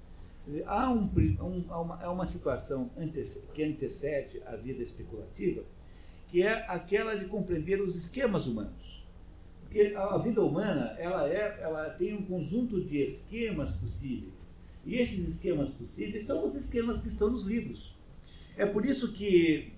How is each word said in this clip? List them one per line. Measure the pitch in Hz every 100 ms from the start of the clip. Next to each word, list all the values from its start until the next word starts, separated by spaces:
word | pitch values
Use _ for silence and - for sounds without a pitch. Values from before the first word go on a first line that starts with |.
| - - - -
quer | -
dizer, | 147 -
há | 202 254
um | 233 202
pri-, | 180 160 -
um, | 175 185 175
há | 170
uma, | 170 170
há | 175
uma | 185 170
situação | 175 147 123 - 135 123 -
antece-, | 156 143 - - -
que | -
antecede | 151 147 131 - 139 143 - - 110
a | 110
vida | 120 127
especulativa, | 120 - 113 110 95 - 196 107 - - - - - - -
que | 175
é | 202 226 -
aquela | 175 - 202 220 208
de | 185
compreender | 202 - 165 156 196
os | 190 170
esquemas | - 254 262 175 127
humanos. | 110 92 - - - - - - - - -
Porque | - 208 202 202
a, | 196
a | 175
vida | 226 214
humana, | 147 156 208 151 117 -
ela | 170 185 143
é, | 190 214 -
ela | 165 156 156
tem | - 190
um | 208
conjunto | 185 180 143 214 233 202
de | - 143
esquemas | 123 - - 226 226 165 131
possíveis. | - 110 - 135 120 - - - - - - -
E | 233
esses | 233 196 165
esquemas | 165 180 160 -
possíveis | - - - 208 214
são | 214 285 403
os |
esquemas | 277 - 240 233 214
que | 226
estão | - 208
nos | 247
livros. | 190 233 - - - - - - - - - -
É | 202
por | 208 269
isso | - 226
que, | - 202 180 165 151 -